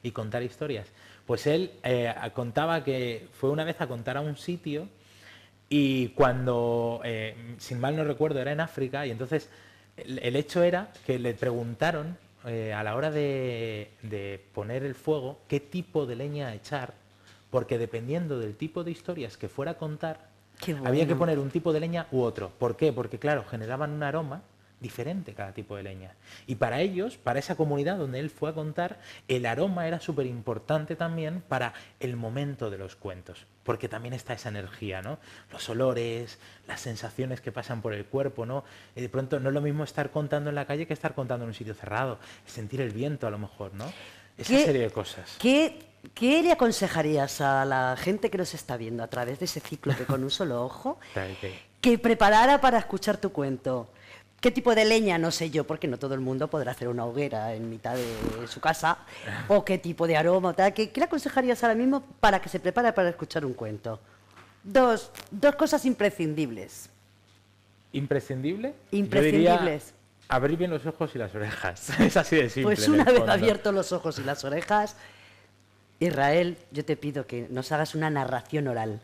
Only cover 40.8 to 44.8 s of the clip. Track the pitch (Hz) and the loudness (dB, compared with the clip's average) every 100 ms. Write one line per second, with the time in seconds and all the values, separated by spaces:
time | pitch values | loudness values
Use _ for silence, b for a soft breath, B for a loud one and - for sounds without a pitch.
40.8 | 165 151 156 139 127 123 117 107 110 107 | -4 -4 -4 -4 -4 -4 -6 -8 -10 -10
41.8 | 101 107 131 113 B B - - 104 131 | -4 -2 -2 -4 B B -16 -12 -8 -4
42.8 | 123 104 139 143 113 104 104 - 98 98 | -4 -4 -4 -4 -4 -6 -10 -10 -12 -10
43.8 | 131 - B B B - 117 262 294 135 | -12 -12 B B B -10 2 6 6 4